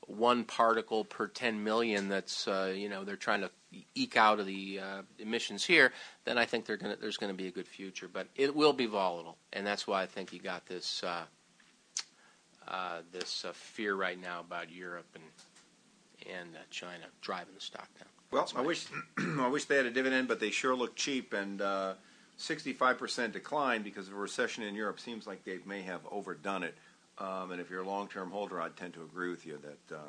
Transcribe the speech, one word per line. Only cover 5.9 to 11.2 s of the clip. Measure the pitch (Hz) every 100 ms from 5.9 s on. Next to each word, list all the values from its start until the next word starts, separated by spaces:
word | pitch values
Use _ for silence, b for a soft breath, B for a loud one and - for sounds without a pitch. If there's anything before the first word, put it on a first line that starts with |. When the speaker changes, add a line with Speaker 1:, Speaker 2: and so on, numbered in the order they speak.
| B B B
Speaker 1:
then | - 123
I | 117
think | 117 107
they're | 107
gonna, | 98 95
there's | 107 101
gonna | 104
be | 95 95
a |
good | 87 90
future. | - 98 92 90
But | 95 95
it | - 139 147
will | 151
be | 131 120
volatile, | 104 95 85 85 82 _
and | 107
that's | 98 101 -
why | 98
I | 95
think | - 92
you | 90
got | 95 90 -
this, | 90 - -
uh, | 92 87